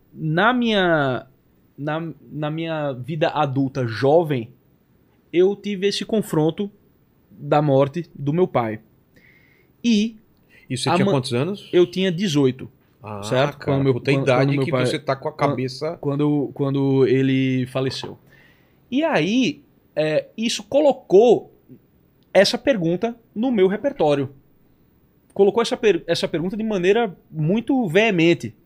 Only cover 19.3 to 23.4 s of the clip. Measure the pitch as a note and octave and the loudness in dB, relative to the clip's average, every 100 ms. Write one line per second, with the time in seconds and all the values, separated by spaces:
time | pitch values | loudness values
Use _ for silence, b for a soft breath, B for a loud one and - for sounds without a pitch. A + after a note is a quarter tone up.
19.3 | B3 G#3 - _ _ _ D3 D#3 D3+ - | 0 0 -4 _ _ _ -4 -2 -2 -6
20.3 | - A3+ - - C#4 D4 B3+ - F#3 A#3+ | -6 -6 -6 -4 0 2 0 4 6 6
21.3 | E3+ - _ _ - _ _ _ _ _ | 4 0 _ _ -20 _ _ _ _ _
22.3 | F#3 G3 - D4 A3+ E3 F3+ A3+ A#3+ _ | 2 2 0 -2 0 -2 -2 -4 -8 _
23.3 | G#3 | -6